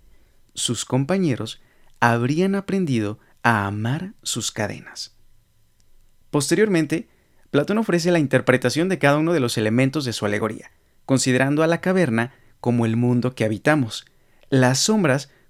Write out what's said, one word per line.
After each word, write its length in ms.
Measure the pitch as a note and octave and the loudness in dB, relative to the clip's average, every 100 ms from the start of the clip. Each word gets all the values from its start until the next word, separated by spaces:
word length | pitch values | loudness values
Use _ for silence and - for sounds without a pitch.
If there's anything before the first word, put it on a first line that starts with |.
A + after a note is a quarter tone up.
| - - _ _ _ | -20 -20 _ _ _
Sus 320 | - - A#2 - | -8 -6 -6 -4
compañeros 760 | C3 C#3 F#3+ E3+ A#2 A2 - _ _ - - | -4 -2 -2 0 -2 -8 -12 _ _ -20 0
habrían 560 | A#2+ A#2 B2 D#3 F#3+ G3 | 2 2 0 0 0 -2
aprendido 640 | G3 F#3+ E3+ A#2+ G#2 A#2 _ _ | -4 -4 0 0 -2 -6 _ _
a 240 | A#2 A2+ G2+ | 0 0 -2
amar 460 | G#2 A2+ D3 F#3+ - | -4 -4 -4 -8 -12
sus 300 | - B2 - | -8 -6 -6
cadenas. 600 | - G#2 G#2 - - - _ - _ _ _ _ _ _ - _ _ _ | -6 -8 -8 -16 -16 -18 _ -20 _ _ _ _ _ _ -20 _ _ _
Posteriormente, 760 | D3 C#3 E3+ A3 F3 D3 D#3+ - _ _ _ _ | -2 0 2 4 2 0 -4 -6 _ _ _ _
Platón 260 | C#3 D3 G#3+ | -2 0 -2
ofrece 340 | A3 F3 E3 | 0 0 2
la 80 | E3+ | 2
interpretación 720 | C3+ C3 - B2+ B2+ C#3 F3+ | 2 2 2 2 2 0 -2
de 100 | E3+ | 2
cada 180 | C#3+ D3 | 2 2
uno 160 | E3 | 2
de 60 | E3+ | 0
los 180 | B2 A#2+ | 0 0
elementos 480 | G#2+ A#2 C3+ D#3 C3 | 0 2 0 0 -6
de 80 | |
su 120 | G#2+ G#2 | -4 -2
alegoría, 460 | G#2 A2 A2+ - _ _ _ - | -2 -4 -6 -16 _ _ _ -2
considerando 580 | C3+ C3+ B2+ C3+ D3 | 0 2 2 2 2
a 40 | D#3+ | 0
la 140 | E3 | 0
caverna 520 | F3+ F#3 D#3 A2+ A#2+ - _ _ | 0 0 2 0 -2 -8 _ _
como 260 | B2 A#2+ A#2 | -2 0 0
el 120 | A2+ | 2
mundo 380 | B2 B2 B2+ - | 2 2 0 -2
que 100 | A2 | -4
habitamos, 600 | G#2 D3 D#3 A#2 - - _ _ _ - | 0 0 2 0 -6 -16 _ _ _ -2
las 300 | C3+ B2+ C3 | 2 2 2
sombras 500 | - G#3+ D#3+ C3+ - _ _ | 0 2 2 0 -4 _ _